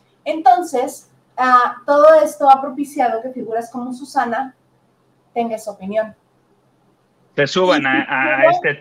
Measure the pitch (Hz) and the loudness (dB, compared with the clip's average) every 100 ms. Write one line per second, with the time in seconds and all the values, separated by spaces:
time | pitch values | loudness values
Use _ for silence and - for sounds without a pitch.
0 | _ _ - 320 370 359 349 254 247 - | _ _ -8 0 2 2 2 -4 -6 -8
1 | _ _ _ - 254 247 214 - - 285 | _ _ _ -4 2 4 2 -2 0 4
2 | 302 320 302 - 277 269 277 262 277 294 | 6 6 4 2 4 4 2 -8 -8 -2
3 | 240 226 254 254 214 226 233 247 247 247 | -2 -4 -8 -12 -8 -8 -8 -10 -12 -12
4 | 285 285 233 226 262 - _ _ _ _ | -8 -4 -4 -4 -8 -14 _ _ _ _
5 | _ _ _ 240 233 220 214 202 190 214 | _ _ _ -6 -6 -8 -12 -14 -8 -6
6 | 220 - _ _ _ _ _ _ _ _ | -6 -10 _ _ _ _ _ _ _ _
7 | _ _ _ - 143 180 185 156 135 135 | _ _ _ -4 -2 0 2 2 0 -2
8 | - 139 131 135 139 180 165 143 | -2 -4 -2 2 2 2 -2 -6